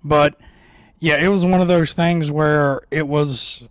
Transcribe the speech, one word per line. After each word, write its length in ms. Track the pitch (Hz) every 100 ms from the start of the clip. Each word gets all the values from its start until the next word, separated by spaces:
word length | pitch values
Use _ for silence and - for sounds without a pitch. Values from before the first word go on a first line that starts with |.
But, 320 | 147 151 147 - - - _ - - _
yeah, 180 | 165 147
it 100 | 175
was 180 | 196 175
one 160 | 185
of 60 | 180
those 260 | 175 160
things 380 | - 170 170 151
where 500 | 147 151 151 143 135 _
it 180 | 151 147
was 600 | 147 147 123 - - 117